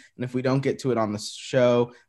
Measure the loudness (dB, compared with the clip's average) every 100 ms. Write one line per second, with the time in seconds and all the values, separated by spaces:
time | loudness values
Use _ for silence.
0 | -20 -10 -8 -4 0 0 0 -2 -2 0
1 | 0 -4 -8 -12 -2 2 4 4 2 -4